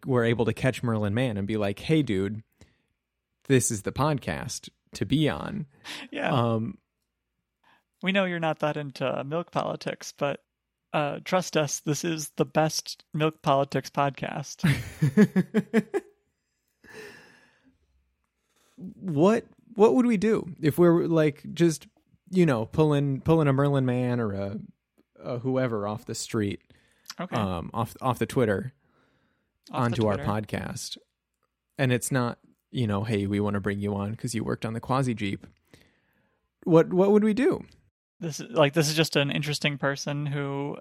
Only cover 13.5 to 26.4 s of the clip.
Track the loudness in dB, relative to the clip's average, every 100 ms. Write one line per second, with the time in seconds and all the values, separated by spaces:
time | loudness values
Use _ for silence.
13.5 | 2 2 -2 -4 -2 -2 -2 -8 -8 -10
14.5 | -2 0 0 -4 -2 0 4 4 4 0
15.5 | 0 0 -2 0 -6 -8 _ _ _ _
16.5 | _ _ _ -20 -20 -18 -20 -20 -20 _
17.5 | _ _ _ _ _ _ _ _ _ _
18.5 | _ _ -18 -18 -12 -4 4 4 4 -2
19.5 | _ _ 4 6 6 4 4 2 0 -2
20.5 | -2 0 4 6 6 4 2 2 0 -10
21.5 | 2 2 2 -8 _ _ _ -4 2 4
22.5 | 4 0 2 2 4 0 -2 2 4 4
23.5 | 4 4 2 2 0 0 0 -2 -2 -6
24.5 | -6 -12 -20 _ _ _ _ -8 -6 -2
25.5 | 0 0 -2 -4 -6 -8 -10 -4 -2